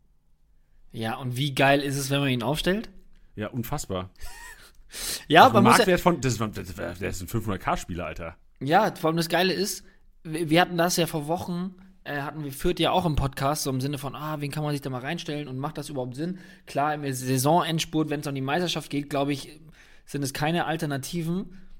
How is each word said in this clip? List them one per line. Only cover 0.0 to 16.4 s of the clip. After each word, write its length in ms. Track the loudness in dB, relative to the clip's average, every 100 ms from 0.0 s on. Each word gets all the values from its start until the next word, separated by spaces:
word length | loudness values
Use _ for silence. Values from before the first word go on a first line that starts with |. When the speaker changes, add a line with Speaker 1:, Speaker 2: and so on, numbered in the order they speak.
| _ _ _ _ _ _ _ -20 -14
Speaker 1:
Ja, 240 | -6 -6 -4
und 220 | -6 -2
wie 160 | -2
geil 260 | 4 6 6
ist 160 | 2 -2
es, 140 | 0
wenn 100 | 0
man 80 | 2
ihn 140 | 0
aufstellt? 480 | 0 0 0 0 -4 -14 -20 -20 -16
Speaker 2:
Ja, 140 | -10 -6
unfassbar. 640 | -6 -4 -6 -4 -6 -6
Speaker 1:
<laughs> 60 | -10 -10 -10 -16 -20 -20 -20 -18 -10 -8 -8 6
Ja, 220 | 10 10
Speaker 2:
Auf 40 |
Speaker 1:
man 120 | 10
Speaker 2:
dem 60 | 8
Speaker 1:
muss 80 | 8
ja 80 | 8
Speaker 2:
Marktwert 140 | 4
von, 200 | 4 4
das 140 | 0
ist, 440 | 0 -2 -4 -10 -8
das 220 | -8 -4
ist 220 | -6 -4
ein 40 | -4
fünfhundert 340 | -4 -2 -2
K 160 | -2 -4
Spieler, 300 | -4 -8 -8
Alter. 300 | -10 -12 -14 -20 _
Speaker 1:
Ja, 340 | 2 4 4
vor 140 | 0 0
allem 80 | 0
das 120 | 2
Geile 240 | 2 2
ist, 320 | 2 -2 -6 -14 -20 -20 -18
wir, 280 | -8 -4 2
wir 100 | 4
hatten 160 | 4 2
das 200 | 2 2
ja 120 | 0
vor 180 | -2 -4
Wochen, 480 | -4 -4 -6 -6 -10 -20 -16
äh, 160 | -8 -6
hatten 240 | -6 -8
wir 80 | -10
Fürth 260 | -2 0 2
ja 140 | 2
auch 120 | 2
im 120 | 2 2
Podcast, 480 | 0 0 -2 0
so 60 | -2
im 100 | -2
Sinne 180 | -2 -4
von, 160 | -8
ah, 260 | -10 -8 -6
wen 120 | -6
kann 100 | -4
man 80 | -2
sich 120 | -2
da 80 | -4
mal 100 | -6
reinstellen 480 | -6 -6 -6 -8 -8
und 100 | -8
macht 200 | -8 -8
das 100 | -8
überhaupt 260 | -6 -6
Sinn? 240 | -6 -6 -8